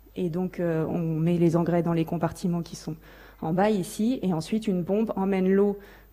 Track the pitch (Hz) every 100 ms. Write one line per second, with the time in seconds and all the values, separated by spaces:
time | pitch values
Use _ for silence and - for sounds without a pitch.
0 | - - 180 165 185 - 170 160 156 175
1 | 165 156 160 175 170 170 165 175 170 170
2 | 160 170 165 - 180 170 160 - - 160
3 | - - - - 160 175 208 208 165 -
4 | 220 254 185 160 - 220 220 180 165 202
5 | 220 196 190 190 185 196 202 202 - -
6 | -